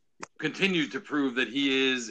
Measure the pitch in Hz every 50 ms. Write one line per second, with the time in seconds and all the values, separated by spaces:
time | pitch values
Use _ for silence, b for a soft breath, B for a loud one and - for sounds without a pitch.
0 | _ _ _ - - - _ - - 151 - - 185 196 185 165 143 110 131 127
1 | - - 143 147 139 131 117 127 127 104 120 143 139 139 135 135 135 131 131 123
2 | 117 110